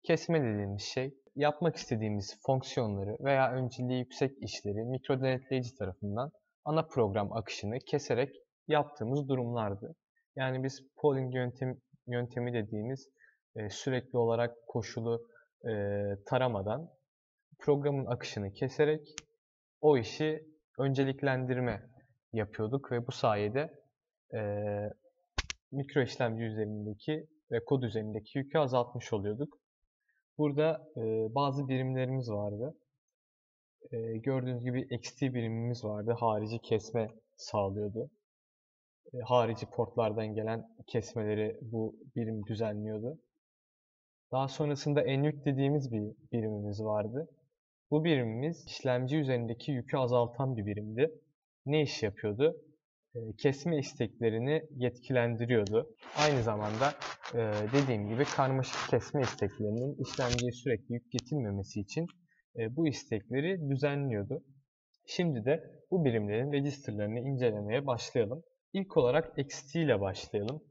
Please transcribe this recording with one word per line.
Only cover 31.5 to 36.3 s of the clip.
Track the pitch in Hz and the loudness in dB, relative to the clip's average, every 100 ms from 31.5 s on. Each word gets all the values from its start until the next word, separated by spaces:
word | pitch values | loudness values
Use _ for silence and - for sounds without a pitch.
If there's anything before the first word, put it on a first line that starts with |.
| 135 135 | 0 0
birimlerimiz | 131 131 131 127 131 117 | 0 0 0 0 -2 -2
vardı. | 101 104 104 135 160 _ _ _ _ _ _ _ _ _ _ - | -2 -2 -4 -6 -8 _ _ _ _ _ _ _ _ _ _ -10
E, | 117 113 113 | -6 -4 -2
gördüğünüz | 127 131 123 123 | 0 0 0 -2
gibi | 123 123 | -2 -2
X | 135 120 - - | -2 -8 -8 -2
T | 135 | -2
birimimiz | 123 113 113 120 120 | 0 -2 -2 -2 -2
vardı. | 107 104 107 113 | -4 -2 -2 2
Harici | 117 | 2